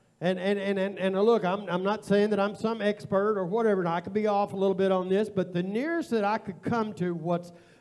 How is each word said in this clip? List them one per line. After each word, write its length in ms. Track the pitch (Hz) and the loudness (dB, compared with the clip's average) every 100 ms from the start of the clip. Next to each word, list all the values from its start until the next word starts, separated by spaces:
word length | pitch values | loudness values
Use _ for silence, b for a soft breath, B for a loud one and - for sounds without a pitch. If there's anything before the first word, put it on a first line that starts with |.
| b b | b b
And, 180 | 170 180 | -2 0
and, 180 | 190 202 | 0 0
and, 220 | 196 196 | 0 0
and, 180 | 196 185 | -2 0
and 240 | 190 190 | 0 2
look, 220 | 220 226 | 4 4
I'm, 240 | 180 202 196 | 2 -2 -2
I'm 160 | 180 | -2
not 220 | 190 208 - | 0 -2 2
saying 240 | 202 214 | 4 4
that 100 | 208 | 2
I'm 160 | 202 196 | 0 -2
some 260 | 220 226 | -4 -2
expert 560 | 202 208 - 196 208 202 | -2 -2 0 0 2 0
or 80 | 175 | 0
whatever, 360 | 220 226 190 | 0 2 2
and 80 | 170 | 0
I 100 | 170 | -2
could 140 | 180 | -2
be 140 | 208 208 | -2 0
off 260 | 202 202 | 0 0
a 40 | 196 | 0
little 160 | 196 | 0
bit 200 | 185 190 | 2 2
on 160 | 185 185 | 2 2
this, 200 | 190 208 | 0 0
but 240 | 190 180 | -2 -2
the 100 | 175 | -2
nearest 460 | 185 214 302 339 - | -2 -2 -2 -2 -2
that 120 | 233 | 0
I 140 | 202 220 | 0 -2
could 260 | 214 170 | -4 -8
come 300 | - 240 214 | -2 0 -2
to 200 | 208 175 | -2 -4
what's 380 | 170 165 170 175 - B B | -4 -2 -2 -4 -18 B B